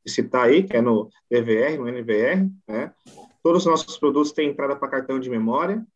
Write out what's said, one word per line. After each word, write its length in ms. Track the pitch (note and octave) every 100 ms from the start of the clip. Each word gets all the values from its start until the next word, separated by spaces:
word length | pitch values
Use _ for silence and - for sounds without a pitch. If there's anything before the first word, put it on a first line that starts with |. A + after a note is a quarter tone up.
de 80 | -
citar 340 | - A2+ B2+ A#2+
aí, 160 | D#3
que 140 | F#3+ A#2
é 40 |
no 300 | A#2+ A2 G#2+ _ -
D 140 | A#2+
V 140 | A#2 A2
R, 220 | C3+ D#3
no 100 | A#2+
N 140 | B2
V 140 | A2+ G#2+
R, 340 | A#2+ F#3 F#3+ F#3+ -
né? 240 | A2 D#3 _ - - - _
Todos 200 | E3 F3
os 40 | E3+
nossos 320 | D#3 - -
produtos 320 | D3+ C3+ D3
têm 200 | - D3+
entrada 260 | C#3+ C#3 C#3
pra 120 | C3+
cartão 300 | C3+ C3 C3+
de 120 | B2+
memória 540 | A#2 A2 C3 F3 A3 A3+